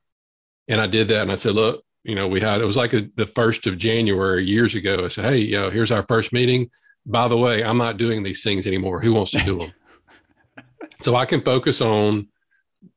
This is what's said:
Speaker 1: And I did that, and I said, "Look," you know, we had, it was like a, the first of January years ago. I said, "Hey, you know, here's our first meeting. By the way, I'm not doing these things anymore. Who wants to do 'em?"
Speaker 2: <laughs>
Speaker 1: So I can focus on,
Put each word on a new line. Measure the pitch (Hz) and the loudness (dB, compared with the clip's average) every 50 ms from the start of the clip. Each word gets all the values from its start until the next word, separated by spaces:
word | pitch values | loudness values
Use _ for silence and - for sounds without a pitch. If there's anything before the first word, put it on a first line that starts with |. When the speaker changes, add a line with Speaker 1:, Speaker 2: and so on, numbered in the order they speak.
| _ _ _ _ _ _ _ _ _ _ _ _ _ | _ _ _ _ _ _ _ _ _ _ _ _ _
Speaker 1:
And | - 110 110 | -2 0 0
I | 110 95 | 0 2
did | 98 110 110 101 | 2 2 2 2
that, | 113 107 104 | 2 0 0
and | 95 | 0
I | 98 | -2
said, | 92 - 117 101 | -2 0 0 2
"Look," | 107 113 110 - - - _ _ _ _ | 2 2 2 0 -2 -10 _ _ _ _
you | - 107 | -6 -4
know, | 98 98 | -2 -2
we | 95 95 95 | 0 0 0
had, | 107 110 101 104 | 0 0 0 0
it | 113 | 0
was | 101 101 | 0 0
like | 135 120 - - | 0 0 2 0
a, | 110 104 104 - | -2 -2 -2 -4
the | - 107 | -4 -4
first | 101 - - 117 117 113 - - 113 | -2 0 2 2 2 2 0 -4 -4
of | 95 87 | -4 -2
January | 95 113 113 117 113 104 98 92 98 95 92 90 92 | -2 0 0 2 2 2 2 2 2 2 0 0 0
years | 92 104 113 120 110 - | 2 2 2 2 2 0
ago. | 107 87 98 98 90 90 | -2 -2 -2 -2 -2 -2
I | 85 | -4
said, | - - 101 | -6 -4 -2
"Hey, | 120 139 123 | 0 2 2
you | 107 110 104 101 | 2 0 0 -2
know, | 98 90 | -2 -2
here's | 80 113 117 104 120 | 0 0 0 2 0
our | 104 95 | 0 0
first | - 123 113 110 - - | 0 0 0 0 0 0
meeting. | 123 123 123 127 127 123 - _ _ _ _ _ _ _ | 0 2 2 2 0 -2 -4 _ _ _ _ _ _ _
By | 117 107 117 120 120 | -4 -2 0 2 2
the | 120 | 2
way, | 117 123 120 117 107 117 | 2 2 2 2 0 0
I'm | 110 117 120 | 0 0 0
not | 120 117 110 98 | 0 -2 -2 -2
doing | 117 120 113 107 101 | -2 -2 -2 -2 -4
these | 98 92 - - | -6 -8 -6 -4
things | 110 101 95 90 | -2 -2 -2 -2
anymore. | 101 92 92 92 95 90 82 | -2 -2 -2 -2 -4 -4 -2
Who | 110 117 113 | 0 2 2
wants | 110 98 87 | 2 0 0
to | - - - | -2 -2 -2
do | 98 95 85 85 | -2 -2 -4 -6
'em?" | - - | -10 -14
Speaker 2:
<laughs> | _ _ _ - _ _ _ - _ _ _ _ _ _ _ _ - - _ _ _ - - - _ - | _ _ _ -20 _ _ _ -20 _ _ _ _ _ _ _ _ -20 -20 _ _ _ -20 -20 -18 _ -2
Speaker 1:
So | 135 120 | 0 0
I | 123 131 | 0 0
can | - 175 139 - | 0 -2 -2 0
focus | 139 127 131 - 151 131 - 127 | 0 0 2 0 0 0 0 0
on, | 113 107 107 104 104 107 104 101 - _ _ _ _ _ _ _ _ _ _ - - _ | 2 2 2 2 2 0 -2 -4 -8 _ _ _ _ _ _ _ _ _ _ -20 -20 _